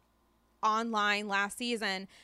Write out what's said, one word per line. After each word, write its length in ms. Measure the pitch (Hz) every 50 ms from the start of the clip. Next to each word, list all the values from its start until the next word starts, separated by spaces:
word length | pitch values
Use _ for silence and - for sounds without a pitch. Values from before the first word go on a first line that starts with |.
| _ _ _ _ _ _ _ _ _ _ _ -
online 640 | - 220 214 220 233 233 226 208 208 208 202 202 208
last 320 | 208 196 196 202 208 - -
season 480 | 247 240 240 208 214 196 190 190 190 - - -